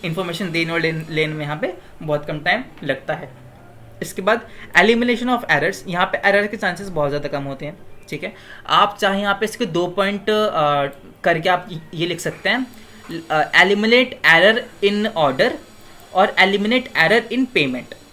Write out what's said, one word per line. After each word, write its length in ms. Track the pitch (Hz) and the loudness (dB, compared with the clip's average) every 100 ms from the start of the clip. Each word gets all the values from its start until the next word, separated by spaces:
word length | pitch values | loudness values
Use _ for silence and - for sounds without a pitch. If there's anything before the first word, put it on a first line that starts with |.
information 460 | 175 165 175 165 190 | -6 -4 -4 -4 -4
देने 220 | 160 165 | -2 -2
और 80 | 165 | 0
लेन-, 300 | 160 160 160 | -2 -4 -4
लेने 240 | 156 156 | -2 -2
में 100 | 151 | -4
यहाँ 120 | 147 151 | -6 -6
पे 180 | 277 - - - | -6 -8 -18 -12
बहुत 240 | 160 147 147 | -4 -4 -4
कम 120 | 156 | -4
time 260 | 180 208 254 - | -2 -2 -4 -12
लगता 300 | 151 135 - | -6 -6 -4
है। 140 | 147 143 - - - - - - - | -8 -8 -18 -20 -20 -20 -20 -20 -12
इसके 200 | 160 - | -10 -4
बाद 180 | 190 233 - - - - | 0 0 -2 -18 0 4
elimination 600 | 202 233 240 233 247 240 | 4 4 2 0 0 -2
of 60 | |
errors, 320 | - 151 160 196 - | 0 0 0 -4 -6
यहाँ 180 | 175 185 | -2 -2
पे 220 | - 196 | 0 2
error 180 | 202 208 | 2 0
के 100 | 214 | -4
chances 320 | 190 170 202 | -4 -4 -6
बहुत 200 | 160 143 | -2 -2
ज़्यादा 200 | 147 143 | -2 -4
कम 140 | 143 | -6
होते 240 | 139 135 147 | -6 -8 -12
हैं, 120 | 180 - - - | -14 -18 -18 -12
ठीक 160 | 151 | -10
है। 100 | 185 - - - - | -10 -12 -20 -18 2
आप 300 | 160 202 - | 4 4 2
चाहे 200 | 202 196 | 0 0
यहाँ 140 | 202 | 0
पे 100 | 196 | -2
इसके 220 | 214 - 226 | -2 -2 -2
दो 200 | 165 180 | 0 -2
point, 440 | 185 196 202 202 | 0 -2 -2 0
अ, 560 | 214 214 - 147 143 139 - - - | 0 2 2 2 2 -2 -6 -20 -4
करके 240 | 185 170 180 | 0 2 2
आप 200 | 180 180 160 - | 0 -2 -12 -12
ये 120 | 165 170 | -4 -4
लिख 140 | 165 | -2
सकते 280 | 165 - 185 | -6 -4 -2
हैं, 180 | 233 254 - - - - 165 - | -2 -2 -10 -20 -20 -12 -12 -2
अ, 340 | 156 143 156 | 0 4 4
eliminate 720 | 185 202 220 240 254 - 156 170 | 4 4 4 4 2 0 4 6
error 240 | 190 226 - - | 6 4 -4 -2
in 440 | 202 208 214 165 143 | 0 0 -2 2 0
order 220 | 131 226 330 - - - - - | 2 0 -2 -14 -20 -20 -20 -4
और 200 | 180 190 - | 2 2 4
eliminate 680 | 190 196 208 254 254 - 165 | 2 4 2 0 0 2 4
error 240 | 226 226 | 4 2
in 140 | 247 262 | -2 0
payment। 500 | 185 139 127 - - - | 0 0 -2 -10 -20 -20